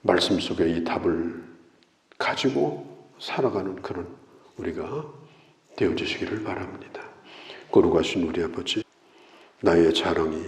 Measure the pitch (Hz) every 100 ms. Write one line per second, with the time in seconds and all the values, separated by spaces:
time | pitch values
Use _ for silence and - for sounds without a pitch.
0 | - 90 - 92 - 80 82 85 82 -
1 | 90 80 85 - - - - _ _ _
2 | _ _ - 156 135 139 147 - - -
3 | - - - - 131 101 95 95 - 90
4 | - - - - - - 101 82 80 143
5 | 151 - - - _ _ _ - 92 82
6 | 82 - 85 101 101 95 92 - - -
7 | - - - - - - - - 87 82
8 | 78 95 82 82 80 82 - - - _
9 | _ - - - - _ - 85 82 80
10 | 90 82 80 80